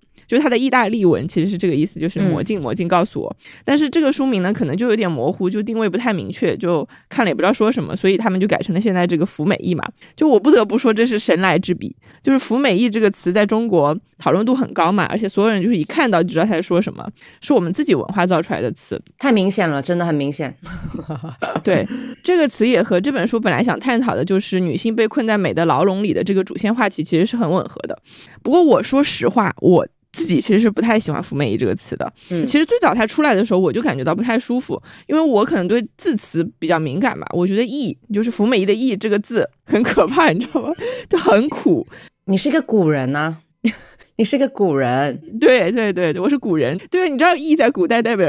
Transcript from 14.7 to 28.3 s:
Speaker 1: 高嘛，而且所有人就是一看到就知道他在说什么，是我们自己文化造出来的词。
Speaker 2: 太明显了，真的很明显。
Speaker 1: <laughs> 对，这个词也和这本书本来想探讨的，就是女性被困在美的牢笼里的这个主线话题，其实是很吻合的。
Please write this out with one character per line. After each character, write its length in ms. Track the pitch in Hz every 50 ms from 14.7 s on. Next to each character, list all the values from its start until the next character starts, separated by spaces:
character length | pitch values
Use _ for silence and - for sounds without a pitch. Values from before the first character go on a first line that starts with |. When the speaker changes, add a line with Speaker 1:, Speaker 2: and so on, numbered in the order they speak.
| -
Speaker 1:
高 160 | - 165 165
嘛， 140 | 196 208 170
而 120 | - -
且 120 | 202 220 196
所 160 | - - 202
有 60 | 226
人 120 | 220 196 175
就 60 | 220
是 80 | 240
一 80 | 180 151
看 260 | - - 330 302 240
到 100 | 202 170
就 100 | 165 180
知 80 | 147 160
道 40 | -
他 60 | 220
在 100 | 202 160
说 220 | 185 - 220 175 -
什 100 | - -
么， 160 | - - - - _ - - - _
是 120 | - - 294
我 80 | 240
们 120 | 175 165 190
自 120 | - 202
己 100 | 180 196
文 100 | 135 - -
化 180 | 190 202 175
造 160 | 180 185 160 175
出 100 | - 214
来 80 | 80
的 120 | 107 117 104
词。 280 | - - - - - - _ _ -
Speaker 2:
太 100 | - 277
明 180 | 240 208 185 196
显 220 | 190 220 190 165
了， 100 | 147 139
真 160 | 139 - 175
的 80 | 175 175
很 80 | 170 156
明 200 | 147 143 139 147
显。 200 | - 160 131 - - - 160 180 - - - - 180 160
Speaker 1:
<laughs> 560 | - 160 127 - 160 135 - - - - - -
对， 240 | - 185 143 107 202 - - - - - - -
这 120 | - 370
个 120 | 349 311 269
词 180 | - - 214
也 160 | 240 247 165 185
和 180 | - 208 175
这 120 | 190 277 277
本 140 | 247 175
书 120 | - - 226
本 140 | 226 - 262
来 100 | - 214
想 160 | 247 165 -
探 220 | - 254 240 233
讨 140 | 262 240 -
的， 100 | 107 131
就 160 | 180 196 190
是 180 | 214 - - 185
女 160 | 185 175 127
性 180 | 175 - 226 220
被 120 | 220 233
困 200 | 220 - 302 233
在 100 | 220 214
美 160 | 208 190 151 107
的 120 | 165 170
牢 180 | 170 143 127 165
笼 180 | 196 185 196 208
里 120 | 208 -
的 100 | - 180
这 80 | 175 202
个 100 | 190 185
主 140 | - -
线 180 | - - 208 226
话 140 | 240 233 202
题， 160 | - - 156
其 140 | - - 160
实 80 | -
是 100 | 233 -
很 120 | 233 226 151
吻 120 | 175 190 -
合 140 | - - - -
的。 160 | - - - _ - - - - -